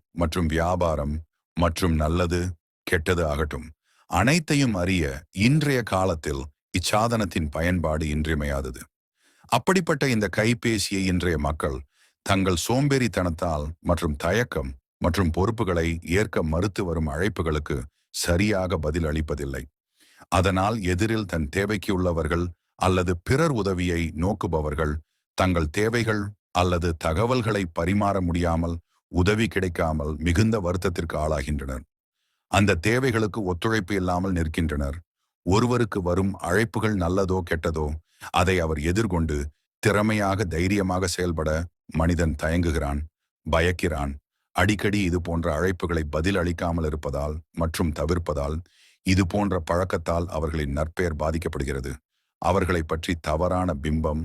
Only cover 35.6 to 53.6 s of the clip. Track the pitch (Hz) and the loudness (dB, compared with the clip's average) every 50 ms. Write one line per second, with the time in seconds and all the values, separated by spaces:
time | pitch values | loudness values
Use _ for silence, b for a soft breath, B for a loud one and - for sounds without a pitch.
35.6 | 120 120 123 117 120 113 - 104 87 87 87 95 95 98 92 - - 85 90 104 | 4 4 2 2 0 0 0 -2 -2 0 2 2 0 0 -2 -4 -2 0 2 2
36.6 | 113 113 - 113 107 110 107 95 85 85 92 101 98 87 92 92 82 - 85 82 | 2 2 0 -2 0 0 0 0 0 2 2 2 2 2 0 -2 -2 -2 -4 -2
37.6 | - 87 78 78 76 76 78 76 B B B B B B B 87 90 92 92 90 | -2 -2 -2 -2 -2 -4 -4 -6 B B B B B B B 2 4 4 4 2
38.6 | 82 78 80 76 73 82 87 110 113 98 90 85 82 76 73 71 71 76 - _ | 2 0 0 0 0 0 0 2 0 0 0 0 0 0 0 -2 -4 -6 -10 _
39.6 | _ _ _ _ - 107 98 104 107 110 110 107 101 95 98 98 110 85 82 80 | _ _ _ _ 2 2 4 4 4 2 2 2 2 2 2 0 0 -2 0 0
40.6 | 90 95 104 101 95 92 90 92 95 90 - - 90 87 82 80 78 78 78 78 | 0 2 2 2 2 0 0 0 0 0 0 0 -2 0 0 0 0 0 0 0
41.6 | 85 - - _ _ - - 78 82 82 87 85 87 78 71 71 76 78 82 87 | -2 -6 -10 _ _ -6 -2 0 2 2 2 2 2 0 0 0 -2 0 0 0
42.6 | 85 82 73 80 73 71 71 73 76 - _ _ _ _ _ _ _ 80 80 82 | 0 0 0 0 -2 -2 -4 -4 -6 -8 _ _ _ _ _ _ _ -2 0 2
43.6 | 85 90 90 - - 85 78 73 71 71 71 - - _ _ _ _ _ - - | 2 2 0 0 -2 -2 -2 -2 -4 -6 -6 -10 -14 _ _ _ _ _ -2 0
44.6 | 92 101 107 95 - 104 101 104 98 87 87 90 82 87 85 85 80 85 76 76 | 2 2 2 2 0 0 0 0 2 0 0 0 -2 -2 -2 -2 -2 -2 0 0
45.6 | 87 95 95 - - 87 85 80 80 73 73 78 78 98 101 92 85 87 87 - | 0 0 0 -2 -4 -2 -2 -2 -2 -2 -2 -2 0 0 0 0 0 0 -2 -2
46.6 | 92 85 85 85 80 76 76 73 - 71 67 71 71 76 76 80 - _ _ 85 | -2 -2 -2 -2 -2 -2 -4 -4 -4 -6 -4 -4 -4 -4 -6 -8 -10 _ _ -4
47.6 | 85 80 - - 90 80 71 - 73 76 87 87 82 - 73 69 71 73 78 85 | -4 -2 -2 -2 -2 -2 -2 -2 -2 0 0 0 0 -2 -2 -2 -2 -4 -4 -6
48.6 | b b b b b b b b b 92 92 95 98 85 - 104 104 98 95 90 | b b b b b b b b b 2 4 4 4 2 2 0 0 0 0 -2
49.6 | 78 - 85 87 95 92 - 87 80 - 82 85 85 85 - 80 78 76 78 80 | 0 0 0 0 2 0 -2 -2 -2 0 0 0 -2 -2 -2 -4 -2 -2 -2 -2
50.6 | 73 69 69 73 78 78 - - 90 85 78 73 78 80 80 82 82 80 - 78 | -2 -2 -2 -2 -4 -4 -2 -2 -2 0 0 -2 -2 -2 -2 -2 -2 -4 -4 -4
51.6 | 69 67 67 67 65 67 65 - _ _ _ _ _ _ _ _ - 82 92 98 | -4 -4 -4 -6 -6 -8 -10 -10 _ _ _ _ _ _ _ _ 0 2 2 2
52.6 | 92 90 90 85 78 80 80 78 - - 87 82 - 76 78 80 87 90 92 90 | 2 2 2 0 0 -2 -4 -4 -2 -4 -4 -2 -2 -2 0 0 2 0 0 0